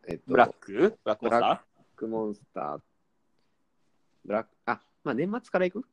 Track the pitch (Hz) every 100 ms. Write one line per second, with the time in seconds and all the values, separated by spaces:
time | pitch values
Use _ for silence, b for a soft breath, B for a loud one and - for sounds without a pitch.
0 | 87 82 - 127 - - - 101 202 -
1 | 107 107 - 120 110 - - _ _ -
2 | 113 113 107 101 _ - 73 73 - _
3 | _ _ _ _ _ _ _ _ _ _
4 | _ _ - 107 - _ - 202 _ _
5 | 151 120 180 233 - 185 185 208 -